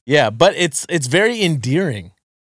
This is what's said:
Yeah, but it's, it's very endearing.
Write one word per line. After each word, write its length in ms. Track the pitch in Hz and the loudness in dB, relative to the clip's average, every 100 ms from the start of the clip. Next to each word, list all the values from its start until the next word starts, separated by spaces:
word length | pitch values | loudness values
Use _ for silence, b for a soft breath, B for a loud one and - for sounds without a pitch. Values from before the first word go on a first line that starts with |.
Yeah, 240 | - 147 110 | 0 2 2
but 240 | 113 180 | 4 2
it's, 300 | 175 175 - - | 2 -4 -4 -4
it's 180 | 170 127 | -4 0
very 340 | 170 220 226 | 0 0 0
endearing. 720 | 180 147 120 156 185 104 87 _ _ _ _ | -2 -2 -2 -2 -2 -6 -10 _ _ _ _